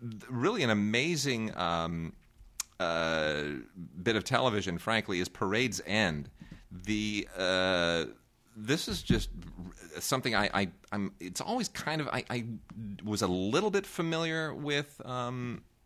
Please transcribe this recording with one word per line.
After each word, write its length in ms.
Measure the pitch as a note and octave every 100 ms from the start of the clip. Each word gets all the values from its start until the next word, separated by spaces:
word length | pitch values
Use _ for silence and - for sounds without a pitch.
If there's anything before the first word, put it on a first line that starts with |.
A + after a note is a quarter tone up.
th-, 220 | A#2+ A2 A#2
really 340 | B2 E3 A3
an 80 | B2+
amazing, 840 | G#2 G#2 A2+ D#3 E3 C3+ A#2+ A2 -
um, 580 | F2 E2+ E2 E2 D#2+ - - - - - - -
uh, 600 | F2 E2 E2 D#2+ D2+ D2 D2 C#2 A1 F#2+ D#2+ D2+
bit 140 | G#2 G#2+
of 80 |
television, 560 | - B2 B2+ G#2 F#2+ F2
frankly, 400 | - A2 G#2 F2+
is 100 | F2+
Parade's 500 | - G2 G#2+ B2+ F2 D#2
End. 440 | G#2+ G2 D2 C#2+ - - - -
The, 560 | F2+ F#2 G#2+ G#2+ G#2 - F#2+
uh, 680 | F#2 F#2 F#2 F2+ E2+ E2+ B1+ G#1+ _ _ _ A2
this 320 | G#2+ D#3+ -
is 140 | G3
just 280 | - A2 - - E2 -
r-, 440 | F2+ D2 F2 D2+
something 340 | - C3 A#2+ G#2+
I, 140 | G2+
I, 180 | G2 F#2+ - -
I'm, 220 | G2+ F#2+ -
it's 220 | F2+ F#2
always 280 | - B3 G#3+
kind 320 | - - D#3
of, 60 | C#3+
I, 160 | B2 -
I 160 | A#2+ A#2+ A2 - G#2+ A2 G2
was 180 | G#2+ G#2
a 60 | G2
little 420 | F2+ F#2+ D3 G#3
bit 160 | G3 G3
familiar 680 | - E3 E3 E3 D#3+ D#3
with, 500 | - D3 C#3+ C#3+ - -
um, 580 | B2+ B2 B2 B2 A#2 - _